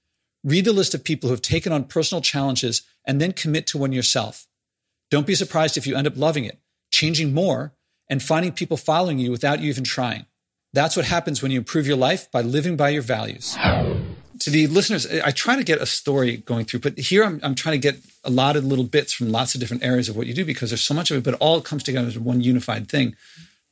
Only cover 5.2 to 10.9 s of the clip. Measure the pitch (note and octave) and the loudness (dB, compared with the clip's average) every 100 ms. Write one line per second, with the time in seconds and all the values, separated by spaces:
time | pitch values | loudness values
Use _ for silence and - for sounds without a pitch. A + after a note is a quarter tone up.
5.2 | D3 F#3+ F#3+ E3 D#3 D3 C3+ C3+ C#3 - | 2 0 0 2 2 0 -2 0 0 0
6.2 | D3+ D3+ G#2 - _ _ _ - D#3 D#3+ | 0 0 -4 -8 _ _ _ 0 0 0
7.2 | D#3 C#3 F#3+ A#2+ D3 - _ _ - C3+ | 0 2 2 0 -4 -12 _ _ -6 -4
8.2 | - D#3+ F3+ - E3+ D#3 - D#3 F3+ C#3 | 0 2 0 -2 -4 -2 0 2 2 0
9.2 | B2 A#2+ C#3+ D3+ D3+ B2+ B2+ - B2 A2 | -2 0 0 0 -2 -4 -4 -2 -2 -4
10.2 | - _ _ _ _ C3+ D#3 | -10 _ _ _ _ 0 2